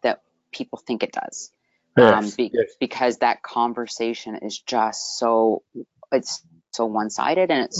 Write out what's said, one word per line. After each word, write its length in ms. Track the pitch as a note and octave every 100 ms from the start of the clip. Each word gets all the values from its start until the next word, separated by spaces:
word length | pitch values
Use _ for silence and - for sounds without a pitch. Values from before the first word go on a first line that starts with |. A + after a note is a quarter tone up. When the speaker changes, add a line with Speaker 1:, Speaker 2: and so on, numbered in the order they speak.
Speaker 1:
that 180 | A#2+ - _ _ _
people 280 | - - -
think 240 | - A#2
it 80 | -
does. 400 | - - - - _ _ _ _ -
Speaker 2:
Yes, 160 | A#2
Speaker 1:
Um, 180 | A2 G#2 G2+
be-, 160 | A#2
Speaker 2:
yes. 180 | B2 G#2+ -
Speaker 1:
because 380 | B2 - B2+ A#2
that 240 | A#2+ A2
conversation 920 | - A#2+ A#2+ A#2+ A#2 - A#2 A2+ - G#2+
is 220 | G#2+ G#2
just 580 | - B2 A2 G#2+ - -
so, 440 | A#2 A2+ A2+ G#2+ - - - _ -
it's 320 | C3+ - - - _ _
so 140 | - A2+
one-sided 680 | G#2+ G#2+ - - E3+ F3+
and 140 | D3 A#2+
it's 120 | -